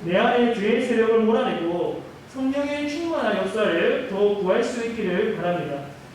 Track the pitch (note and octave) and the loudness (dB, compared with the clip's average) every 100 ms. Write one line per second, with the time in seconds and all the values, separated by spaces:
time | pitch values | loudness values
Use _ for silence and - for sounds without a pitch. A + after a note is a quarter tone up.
0 | E3 F#3+ A#3+ A#3+ A#3+ F#3+ G#3+ B3 B3 A3+ | 0 2 4 4 2 2 2 2 2 2
1 | A3+ A3+ G#3+ B3+ - E3 E3+ E3+ - - | 4 4 4 2 2 -2 -2 -2 -2 -4
2 | - - - C4 C4 C#4 C#4+ D4 D4 D#4 | -10 -18 -14 -4 -2 0 -2 -2 -4 -4
3 | E4+ D4+ A3 G3 G3 A3 G3 E3 A3 - | -4 -2 0 0 -2 0 0 2 2 0
4 | - G3 G#3 G3 F#3 A3+ - A#3 A3+ A3 | -2 0 2 2 2 2 0 -2 -4 -4
5 | F#3 F3+ A3 - F3 F3 D3 C#3+ C#3+ - | -2 0 0 -2 -2 -2 -4 -8 -10 -16
6 | - | -20